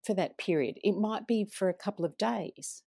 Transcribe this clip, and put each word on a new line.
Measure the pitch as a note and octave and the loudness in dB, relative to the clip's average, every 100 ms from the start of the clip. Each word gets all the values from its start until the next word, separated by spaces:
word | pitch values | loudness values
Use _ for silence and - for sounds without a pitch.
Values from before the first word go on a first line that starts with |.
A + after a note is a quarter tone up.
for | - | -2
that | F#3+ D#3+ - | 0 0 -2
period. | - D#3 B2 - | 2 2 2 0
It | G3+ F#3+ | 2 2
might | G#3+ A3 A3+ | 0 0 0
be | A3 | 0
for | G#3 - F#3 | 0 0 0
a | |
couple | F3 G3+ - | 0 -4 -2
of | E3 - | -2 0
days. | A3+ A3+ - - - - | 0 0 -4 -8 -12 -12